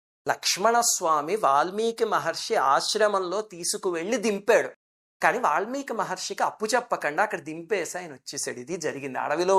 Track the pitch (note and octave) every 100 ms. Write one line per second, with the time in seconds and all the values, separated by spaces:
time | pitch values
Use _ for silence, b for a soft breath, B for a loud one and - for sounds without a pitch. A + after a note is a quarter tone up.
0 | _ _ - B2+ - E3 G#3+ A#3 A3+ -
1 | F3 D#3 D3 G#3 D3 C#3 E3+ G3+ A#3 A3+
2 | A3 F3 D3+ D#3 - G#3+ C3+ D3 E3+ G#3
3 | G#3+ G3 F3+ F#3+ G#3+ E3+ F3 G#3 G3 E3+
4 | F3+ A#3+ G#3 G3+ - G3+ C3 - _ _
5 | _ - E3+ G#3 G#3 D#3 G#3 C#4 C4+ A3+
6 | E3+ F3+ - G3 G3 - G#3+ B3 A#3 F3
7 | D#3 D3+ G#3+ G3 C#3+ D#3+ E3+ G3+ D#3 F3+
8 | F3 B2+ - C#3+ - A#2+ B2+ F3+ D3 C3+
9 | C3+ B2+ C3 D3+ F3+